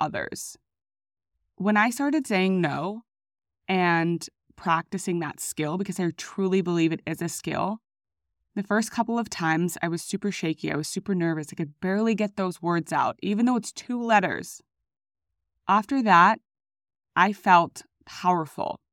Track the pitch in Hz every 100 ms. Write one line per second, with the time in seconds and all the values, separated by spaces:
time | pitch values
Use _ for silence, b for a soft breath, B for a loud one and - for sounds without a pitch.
0 | 151 - - - - - _ _ _ _
1 | _ _ _ _ _ - 196 214 226 240
2 | 285 302 269 190 190 185 160 139 175 220
3 | - _ _ _ _ _ - 190 180 165
4 | 170 170 - _ _ - 175 165 - 190
5 | - 175 151 - - - 151 180 196 180
6 | 175 165 - - 190 190 170 175 160 165
7 | - 165 170 - - - 180 220 _ _
8 | _ _ _ _ _ - 196 214 226 -
9 | 233 233 220 - 165 160 175 - 170 165
10 | - 190 202 - 165 156 156 147 151 190
11 | 196 185 165 156 151 - 151 - 185 196
12 | 226 208 208 202 185 - 170 170 160 151
13 | 127 - 190 208 240 240 - - - 247
14 | 233 214 180 92 - - _ _ _ _
15 | _ _ _ _ _ _ - 202 208 269
16 | 220 175 185 220 _ _ _ _ _ _
17 | _ - 190 202 208 180 170 - - _
18 | - - 180 175 160 - - - _